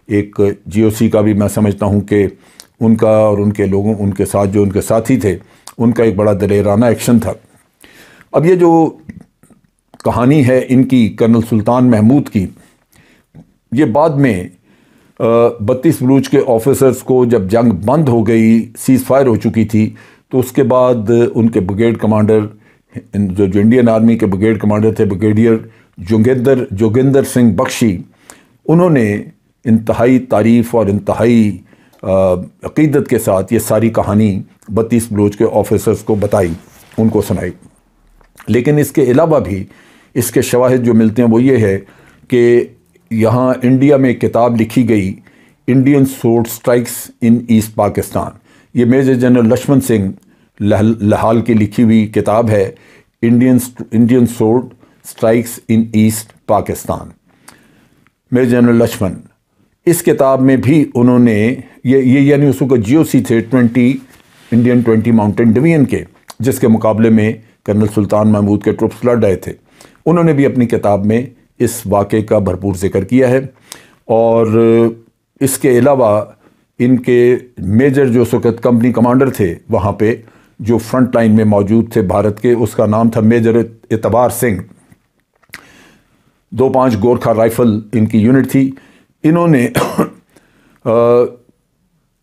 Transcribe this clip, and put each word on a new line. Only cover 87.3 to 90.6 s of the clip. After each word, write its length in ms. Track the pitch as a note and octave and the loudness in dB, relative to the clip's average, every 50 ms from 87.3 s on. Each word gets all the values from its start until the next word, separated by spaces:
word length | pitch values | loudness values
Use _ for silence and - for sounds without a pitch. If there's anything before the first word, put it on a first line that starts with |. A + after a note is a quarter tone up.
राइफल 520 | A2+ G#2+ A2+ A#2 A2+ - B2 A#2 G#2 G#2+ A2 - - | 0 0 0 0 0 0 0 0 0 -2 -4 -6 -2
इनकी 240 | A#2+ G#2+ G#2+ A2+ A2+ | -2 -2 0 0 0
यूनिट 260 | G#2 A2+ C3 C3+ C3 | 2 4 2 2 2
थी। 320 | C3 - C#3 C3+ C3+ C3+ - - _ _ _ _ _ _ _ - | 0 0 0 -2 -2 -4 -10 -18 _ _ _ _ _ _ _ -2
इन्होंने 420 | D3+ D#3+ E3+ E3+ E3+ D#3+ B2+ A#2+ | 0 0 2 2 2 2 2 0
<coughs> 80 | A#2+ - - - - - - - - - - _ _ _ _ _ _ _ _ | -2 -2 -4 -6 -4 -4 -6 -6 -6 -8 -14 _ _ _ _ _ _ _ _